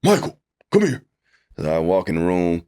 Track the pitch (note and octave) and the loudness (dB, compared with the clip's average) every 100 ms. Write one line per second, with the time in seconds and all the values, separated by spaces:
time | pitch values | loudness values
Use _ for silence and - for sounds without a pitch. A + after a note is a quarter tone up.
0 | F#3+ G3 B2 - _ _ _ G3+ G3+ A#2+ | 4 2 0 -14 _ _ _ 0 0 -4
1 | _ _ _ _ _ - D2+ D#2+ E2 F#2+ | _ _ _ _ _ -8 -4 -2 0 0
2 | F2+ E2 E2+ F2+ F2 E2+ | 0 -2 0 0 0 -2